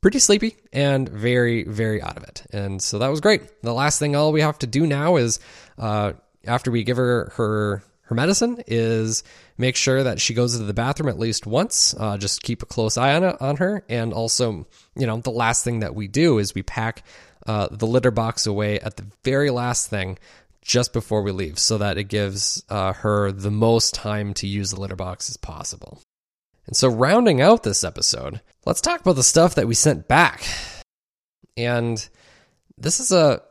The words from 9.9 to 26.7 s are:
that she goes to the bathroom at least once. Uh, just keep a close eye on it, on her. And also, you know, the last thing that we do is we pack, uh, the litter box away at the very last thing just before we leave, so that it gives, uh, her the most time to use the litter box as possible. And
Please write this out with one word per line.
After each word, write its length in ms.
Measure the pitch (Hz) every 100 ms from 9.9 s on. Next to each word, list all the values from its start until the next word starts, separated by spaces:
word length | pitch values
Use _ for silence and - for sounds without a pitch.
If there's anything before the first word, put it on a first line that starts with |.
| 131
that 180 | 127 110
she 140 | -
goes 240 | 117 123 120
to 60 |
the 100 | 104
bathroom 360 | 101 120 147 147
at 100 | 87
least 260 | 113 107 104
once. 480 | 117 226 - - -
Uh, 220 | 110 101
just 240 | 98 -
keep 220 | - 120
a 20 | -
close 320 | - 110 117
eye 160 | 135
on 100 | 151
it, 160 | 185 -
on 180 | 135 143
her. 280 | 185 208 -
And 240 | 120 113
also, 540 | 110 113 - 123 98 76 _ _ -
you 100 | 123
know, 120 | 110
the 120 | 123
last 340 | 117 113 120
thing 180 | - 117
that 120 | 104
we 140 | - 101
do 320 | 120 170 117
is 160 | 101 -
we 80 |
pack, 420 | - - 113 - - - - _ -
uh, 220 | 107 98
the 160 | 107 113
litter 240 | 123 127
box 380 | 113 113 - -
away 320 | 101 104 104
at 180 | 110 -
the 80 | 101 _
very 280 | - 135 143
last 400 | 123 120 123 -
thing 260 | 104 92 92 - - _ _
just 300 | - 123 120
before 280 | 117 - 107
we 100 | 101
leave, 260 | 95 87 78
so 200 | - 110
that 200 | 104 87
it 60 | 101
gives, 580 | 104 101 98 - - -
uh, 240 | 104 95
her 380 | 98 107 104 101
the 200 | 98 101
most 420 | 104 113 117 -
time 400 | - 107 104 101
to 140 | 98 98
use 240 | 101 95
the 80 | 95
litter 160 | 98 92
box 340 | 92 90 -
as 80 | 120
possible. 640 | - 78 - - - - _ _ _ _ _ _
And 80 | -